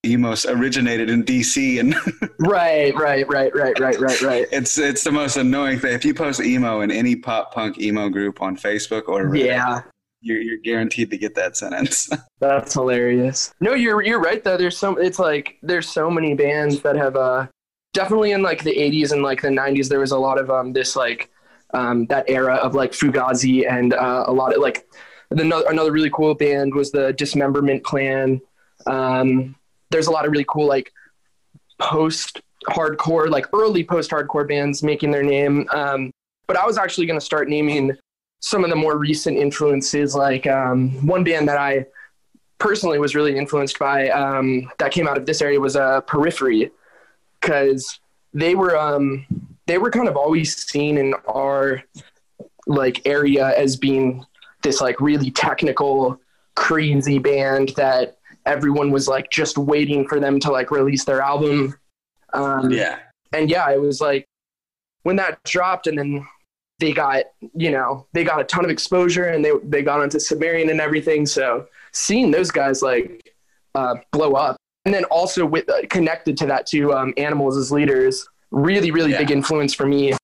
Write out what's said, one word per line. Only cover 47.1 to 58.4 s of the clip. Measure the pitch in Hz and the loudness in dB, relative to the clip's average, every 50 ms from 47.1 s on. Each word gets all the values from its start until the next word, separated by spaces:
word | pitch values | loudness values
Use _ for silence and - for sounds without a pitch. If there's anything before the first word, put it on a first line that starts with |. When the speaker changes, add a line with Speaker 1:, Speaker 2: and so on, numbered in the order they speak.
| _ _ _ _ _ _ | _ _ _ _ _ _
Speaker 2:
'cause | - 180 156 143 139 139 135 131 131 - - - _ _ _ _ _ _ | -2 0 2 2 2 2 2 0 -4 -12 -14 -16 _ _ _ _ _ _
they | - 147 160 170 180 | -6 -2 0 2 2
were, | 185 190 185 170 | 2 2 2 2
um, | 151 151 147 147 143 143 139 135 135 135 _ - - - - - _ _ | 2 0 0 0 0 0 0 -2 -4 -6 _ -8 -8 -8 -16 -20 _ _
they | - 170 185 | -2 0 0
were | 208 240 | 0 0
kind | - 233 240 202 | 0 0 0 0
of | 139 | 0
always | 143 143 156 160 165 156 151 - | 0 2 2 2 0 0 -2 -6
seen | - - - - 143 147 147 147 143 | -8 -10 -4 -2 -2 0 0 2 2
in | 135 135 131 - - | 2 0 -2 -2 -4
our, | - 110 135 135 139 139 139 139 135 131 131 - _ _ - - - _ _ _ _ _ - - - _ - _ | -4 -4 -2 -2 0 0 0 0 0 -2 -4 -8 _ _ -20 -20 -20 _ _ _ _ _ -20 -20 -20 _ -10 _
like, | - 147 143 131 127 127 131 - | -2 0 2 2 2 0 0 -2
area | - 143 147 147 143 139 139 135 135 127 | 0 0 2 4 4 4 4 4 2 2
as | - 143 135 131 | 2 2 2 0
being | 127 - 135 135 131 131 127 127 127 - _ _ _ - - _ _ | 0 0 0 2 2 2 0 -2 -4 -14 _ _ _ -20 -20 _ _
this, | - 147 127 - | -2 -2 0 0
like, | 139 123 - - | 0 -2 0 0
really | 135 151 147 143 135 127 | 2 2 2 2 0 -2
technical, | - - - 156 131 - 165 147 131 - 143 139 135 135 131 127 127 - _ _ _ _ _ _ _ | -2 -2 -2 -2 0 0 -2 -2 0 0 0 2 2 2 0 0 -2 -6 _ _ _ _ _ _ _
crazy | - - - 165 156 156 147 143 139 135 143 143 135 | -4 -2 0 0 0 0 2 0 0 2 2 0 2
band | 131 147 139 139 135 135 135 139 135 135 135 | 2 2 2 2 0 0 0 0 0 -2 0
that | - 135 135 131 127 123 - _ _ _ - - _ | 0 2 2 2 2 0 -2 _ _ _ -20 -20 _